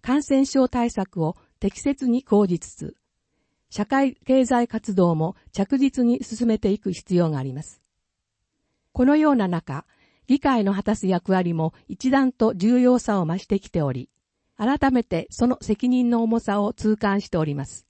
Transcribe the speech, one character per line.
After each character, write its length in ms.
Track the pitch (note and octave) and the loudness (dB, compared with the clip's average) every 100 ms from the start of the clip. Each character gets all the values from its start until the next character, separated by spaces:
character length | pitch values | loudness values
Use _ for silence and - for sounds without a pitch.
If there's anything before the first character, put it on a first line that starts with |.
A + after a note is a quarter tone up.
感 200 | - C#4 | -2 -2
染 240 | - C4+ C4+ | 0 0 2
症 220 | C4+ B3+ | 2 0
対 240 | B3 A#3 | 0 -4
策 340 | - F#3+ F3+ D#3 | -4 -6 -4 -6
を 100 | - _ _ | -6 _ _
適 220 | G3 - | -8 -4
切 260 | C#4+ C#4+ B3+ | -4 -2 -2
に 160 | A#3+ | -2
講 220 | - G#3 G3+ | 2 2 2
じ 140 | F3 | -2
つ 160 | - - | -6 -16
つ、 200 | D3+ - _ _ _ _ _ _ _ | -16 -16 _ _ _ _ _ _ _
社 160 | - G#3 | -8 -2
会 300 | C4+ C#4 - | 0 0 -2
経 300 | - C4 B3 | 0 2 4
済 220 | B3 A#3+ | 0 0
活 260 | A3+ - | -4 -4
動 220 | F#3 F3 D#3+ | 2 2 2
も 200 | D#3+ - _ | -2 -6 _
着 260 | - G3 C4+ | -6 -2 0
実 280 | C4+ C4 A#3+ | 0 2 0
に 180 | A#3+ | 0
進 240 | - A3 A#3 | -4 -4 -2
め 120 | A3 | 0
て 120 | G3+ | 0
い 80 | G#3+ | -2
く 140 | G3 | -4
必 220 | E3+ - F3 | -8 -2 0
要 140 | E3+ | 2
が 80 | D3 | -2
あ 60 | |
り 100 | C3+ | -6
ま 100 | C3 | -10
す。 180 | D#3 - _ _ _ _ _ _ _ _ _ _ _ | -14 -20 _ _ _ _ _ _ _ _ _ _ _
こ 140 | - B3+ | 0 2
の 100 | D4+ | 4
よ 160 | D#4 | 4
う 40 | C4 | 2
な 120 | F#3 | 0
中、 380 | E3+ - C#3 - _ _ _ - | -4 -6 -12 -12 _ _ _ -2
議 120 | C#4 | 0
会 240 | C#4 B3 | 2 2
の 100 | G3 | 0
果 100 | G3 | -2
た 120 | G#3 G3+ | -2 -2
す 120 | F#3 | 0
役 240 | F3 - | -2 0
割 220 | F#3 F3 | 0 0
も 200 | E3 D#3+ - - | -2 -4 -6 -14
一 240 | - C4 | -6 0
段 200 | C4+ C4 | 2 2
と 220 | - A3 | 2 0
重 260 | F#3+ G#3 B3 | 0 2 4
要 200 | B3 B3 | 4 2
さ 220 | - G3+ | 0 -2
を 40 | D#3+ | -2
増 120 | F3+ | -4
し 100 | - | -4
て 120 | G3 | -4
き 100 | - | -2
て 120 | E3+ | -4
お 100 | C#3+ | -2
り、 180 | B2+ - _ _ _ _ - | -4 -10 _ _ _ _ -6
改 340 | A3 D4 C4+ | -2 0 2
め 120 | B3+ | 0
て 240 | - - - | 0 -4 -6
そ 160 | - A#3+ | -2 -2
の 100 | - | -2
責 280 | - G#3 B3 | -4 -2 0
任 200 | B3+ A#3+ | 0 2
の 140 | A#3 | 0
重 160 | A3+ A#3 | 0 -2
さ 220 | - G3+ | -2 -2
を 120 | G#3 | -2
痛 240 | - G#3+ G#3+ | -2 -2 0
感 240 | G#3 G3 | 0 -2
し 80 | - | -2
て 80 | F3 | -4
お 60 | |
り 120 | D#3 C#3+ | -2 -4
ま 100 | C3 | -8
す。 200 | - | -14